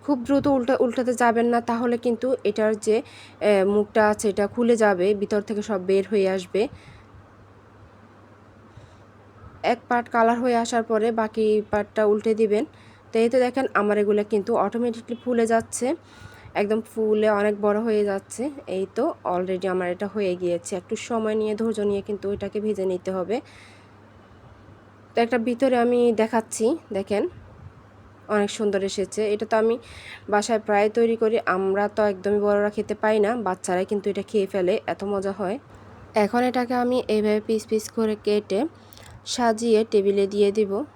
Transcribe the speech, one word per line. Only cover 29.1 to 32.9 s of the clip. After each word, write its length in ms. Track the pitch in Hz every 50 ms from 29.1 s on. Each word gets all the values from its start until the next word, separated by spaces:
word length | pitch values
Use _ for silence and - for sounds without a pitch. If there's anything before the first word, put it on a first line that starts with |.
| - 208 220 208 208
এটা 120 | 208 -
তো 100 | - 226
আমি 180 | 220 226 226 233 240 - - - - - - - - - -
বাসায় 320 | 208 208 208 - 233 214 -
প্রায় 200 | - 208 202 208 220
তৈরি 260 | 214 233 233 226 226
করি, 180 | 220 226 220 226 233 -
আমরা 380 | - 180 185 190 190 190 202 208
তো 140 | 208 208 - 208
একদমই 360 | 208 196 185 190 202 208 208
বড়রা 300 | 202 208 208 202 208 208
খেতে 260 | 208 220 208 -